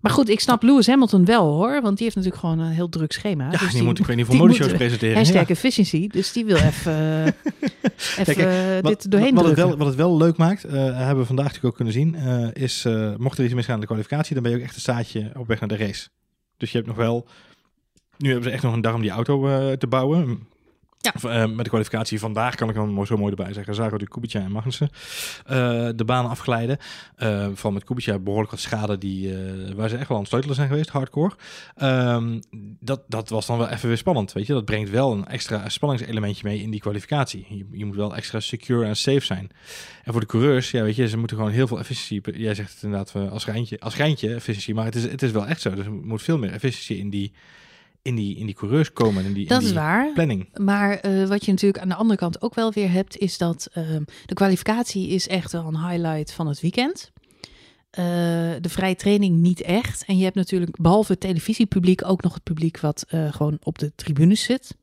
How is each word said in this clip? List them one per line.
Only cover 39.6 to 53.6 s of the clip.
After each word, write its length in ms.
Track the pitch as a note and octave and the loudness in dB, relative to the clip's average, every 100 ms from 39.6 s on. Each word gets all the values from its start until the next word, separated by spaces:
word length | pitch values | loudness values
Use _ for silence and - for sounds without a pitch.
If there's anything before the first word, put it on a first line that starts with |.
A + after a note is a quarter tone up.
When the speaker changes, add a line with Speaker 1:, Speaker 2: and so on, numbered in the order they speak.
| - - - - | -20 -18 -18 -16
Speaker 2:
En 80 | - | -4
voor 100 | A#2 | -2
de 60 | A2+ | 0
coureurs, 440 | A2+ C3+ C3 B2 | 2 4 2 0
ja, 120 | B2 | -2
weet 120 | G#2+ G#2+ | 0 0
je, 120 | A#2+ | 0
ze 100 | A2 | 0
moeten 200 | A2+ G#2+ | -4 -4
gewoon 140 | G#2+ | -2
heel 160 | A2 C3 | 0 0
veel 120 | A2+ | -2
efficiëntie... 600 | - B2 - G#2 - F2 | -8 -10 -6 -8 -8 -6
Jij 140 | A2 G2+ | -4 -4
zegt 180 | G2 | -8
het 100 | - | -10
inderdaad, 280 | G#2+ G2+ G2 G2+ | -6 -6 -6 -6
eh, 160 | G2 | -6
als 120 | G2+ | -6
geintje, 360 | - A2 A#2 G#2 | -6 -6 -6 -8
als 140 | A2+ | -8
geintje 400 | - D3 D3+ G#2+ A#2 | -2 0 0 -2 -6
efficiëntie, 380 | - G2+ - | -6 -6 -4
maar 120 | A2 A2+ | -4 -2
het 100 | A#2 | -2
is, 80 | |
het 180 | A#2 C3 | -4 -2
is 80 | C3+ | -2
wel 160 | G#2+ G2+ | -2 -2
echt 140 | E3 | -4
zo. 120 | - F#2+ | -4 -4
Dus 100 | G2+ | -8
er 60 | |
moet 280 | G#2 D#2 A2 | -10 -8 -8
veel 160 | - E3 | -2 -2
meer 140 | G#2 | -2
efficiëntie 460 | G2+ C3 A#2+ - G2+ | -4 -6 -6 -8 -8
in 120 | G2+ | -6
die 220 | G2+ G2+ _ _ - - - _ _ | -6 -6 _ _ -20 -20 -20 _ _
in 140 | - A#2+ | -6 -4
die, 220 | G2+ G2 | -4 -6
in 80 | G#2+ | -8
die 100 | G2 | -6
coureurs 380 | G2+ C#3 D3+ | 0 2 0
komen 320 | - A2+ G2 F#2+ | 2 2 2 -2
en 80 | |
die, 80 | G2 | -4
in 40 | G2+ | 0
Speaker 1:
Dat 120 | B3 | 2
is 60 | A#3 | 2
Speaker 2:
die 80 | F3 | 0
Speaker 1:
waar. 360 | D3+ F#3+ C#4+ | 0 0 0
Speaker 2:
planning. 360 | C#4+ D#3+ G2+ F#2 - | 0 0 0 -6 -2
Speaker 1:
Maar, 340 | G3 G3+ G3+ G3+ | 0 2 2 0
eh, 260 | G3+ F#3+ F#3+ | 0 0 2
wat 180 | G3+ - | 0 2
je 60 | |
natuurlijk 320 | F#3+ G3+ G3 | 2 2 0
aan 60 | F#3 | -2
de 60 | F3+ | 0
andere 240 | A3+ G3+ | 2 2
kant 220 | F3 E3 | 0 -2
ook 140 | A#3+ - | -4 -2
wel 160 | A3+ | -2
weer 200 | G#3 G3 | 0 0
hebt, 260 | F3+ G3 - | 0 0 -4
is 200 | F#3+ - | -4 -2
dat, 300 | E3+ E3 | -2 -2